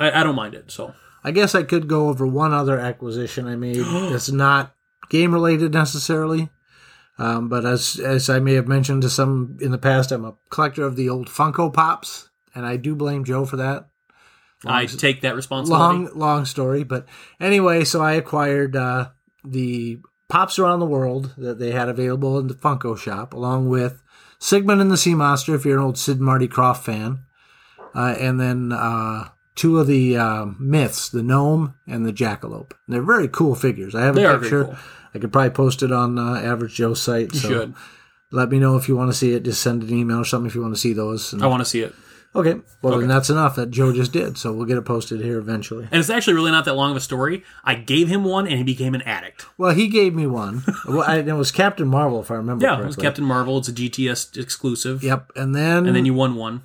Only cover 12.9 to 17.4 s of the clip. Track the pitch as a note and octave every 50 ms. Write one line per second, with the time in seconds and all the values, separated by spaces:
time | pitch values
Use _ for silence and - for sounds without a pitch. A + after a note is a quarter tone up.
12.9 | D#3 D3 D3 C#3+ C#3+ C#3 C3 B2+ B2+ C3+ C#3 C3+ C#3 C3 C3 C3+ C#3 - - _
13.9 | _ _ _ _ _ _ _ _ _ _ _ _ _ _ - B2 B2+ B2 B2 A2+
14.9 | A2+ - - C#3 C3+ C3+ - C3 A#2+ B2 C3 - C#3 C3+ C#3 D#3+ E3 D#3 E3 E3+
15.9 | F3 F3+ F3+ - - D#3 D#3 D3+ D3 D3 C#3 C3+ - C#3+ C3 C3 C3+ C#3+ D3 B2
16.9 | B2+ B2+ C3 _ - - - - _ -